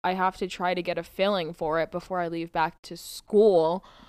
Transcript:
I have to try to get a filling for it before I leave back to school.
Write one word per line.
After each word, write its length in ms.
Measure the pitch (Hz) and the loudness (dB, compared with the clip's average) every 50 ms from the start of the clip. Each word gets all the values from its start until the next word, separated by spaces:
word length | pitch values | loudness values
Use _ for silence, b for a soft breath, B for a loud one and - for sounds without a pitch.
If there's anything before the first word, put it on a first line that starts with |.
| - | -4
I 100 | 180 185 | -4 -2
have 240 | 190 185 185 185 | 0 0 -2 -2
to 100 | - 202 | -2 -8
try 280 | 185 - - 180 180 185 | -8 -6 -4 -2 -2 -2
to 80 | 180 175 | -2 -2
get 160 | 175 175 170 | -4 -4 -6
a 40 | 170 | -6
filling 480 | - - - 190 202 208 185 165 156 | -8 -4 -2 0 0 0 -2 -4 -6
for 280 | 170 - 175 156 156 165 | -6 -6 -4 -2 0 -2
it 100 | 156 - | -2 -2
before 280 | - 175 - - 190 180 | -6 -10 -8 -6 -4 -4
I 80 | 175 | -4
leave 240 | 170 170 165 165 170 | -4 -4 -6 -8 -6
back 280 | - 175 160 165 - _ - | -2 -2 -2 -2 -4 _ -18
to 120 | - 170 | -18 -16
school. 880 | 170 - - - - - - - 202 220 214 190 170 160 160 175 190 b b b b b | -16 -16 -16 -16 -16 -8 2 4 6 6 8 8 6 4 4 0 -2 b b b b b